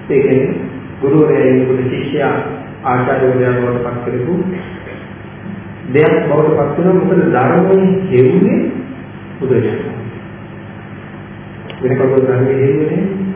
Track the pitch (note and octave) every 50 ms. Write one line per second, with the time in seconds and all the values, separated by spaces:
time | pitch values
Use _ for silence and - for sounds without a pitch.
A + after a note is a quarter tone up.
0 | - - D3 - - - B2+ B2+ - - - - - - - - - - - -
1 | C3+ C#3 D3+ D#3 D3+ C3+ - - B2+ B2+ C3 B2+ B2+ B2+ B2+ B2+ - B2+ C#3+ -
2 | - - - D3 C#3 - - - - - - - - - - - - C3 B2+ B2+
3 | B2+ B2 C3 C3 B2+ B2+ B2+ B2+ B2+ B2+ B2 B2 A#2+ A#2+ B2 A#2+ A#2+ A#2+ A#2+ A#2+
4 | A#2+ A#2+ B2 B2 B2 D#3+ F3+ - - F#3+ - - - - - - - - - -
5 | - - - - - - - - - - - - - - - - - - B2+ D3+
6 | D#3 D#3 D#3 - - D3 C#3+ D3+ D3+ D#3 D3+ D3+ D3 D3 - F3 F3 F3+ F#3 F3+
7 | F#3 F#3 F#3 F3 C3+ - - - - - E3+ F3 F#3 F#3+ F#3+ F#3+ F#3+ F#3 - -
8 | - - B2+ B2 C3 - - - - - - - - - - - - - - -
9 | - - - - - - - - C#3+ B2+ B2+ A2+ G#2+ G#2+ - - - - - -
10 | - - - - - - - - - - - - - - - - - - - -
11 | - - - - - - - - - - - - - - - - B2+ B2+ B2+ B2+
12 | C3 C3 C3 C3 B2+ B2+ C3 B2 C3 C#3 C3+ C3 C3+ C#3+ D3+ D#3 D3+ D#3 E3+ F#3
13 | G3+ G3 - - - - -